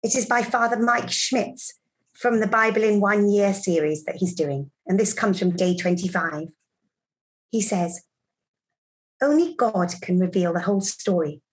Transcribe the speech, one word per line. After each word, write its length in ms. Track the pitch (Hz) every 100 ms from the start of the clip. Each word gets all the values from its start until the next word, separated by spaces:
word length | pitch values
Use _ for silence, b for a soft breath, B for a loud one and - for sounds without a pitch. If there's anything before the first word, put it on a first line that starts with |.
It 120 | 226
is 120 | 262 214
by 160 | 240
Father 360 | - 240 233 233
Mike 320 | 233 240 -
Schmitz 600 | - - 254 196 - - - _ _ _
from 280 | - 247 233
the 60 | 208
Bible 360 | 220 220 220
in 180 | 214 208
One 300 | 196 208 202
Year 240 | 202 202
series 500 | 196 - 165 151 151
that 120 | - -
he's 180 | 180
doing, 360 | 175 151 139 139 _ -
and 140 | 190
this 140 | 208
comes 240 | - 208 185
from 140 | 185
day 220 | 180 185
twenty-five. 760 | 180 180 180 185 180 165 151 160 _ _ _ _ _ _ _ _ _ _
He 120 | 226
says, 400 | 196 190 170 170 _ _ _ _ _ _ _ _ _ _ _ _
Only 320 | 277 294 349
God 400 | - 233 208 175 -
can 160 | - 180
reveal 340 | 185 185 175
the 80 | 175
whole 200 | 175 202
story. 600 | 196 - - 180 151 151 _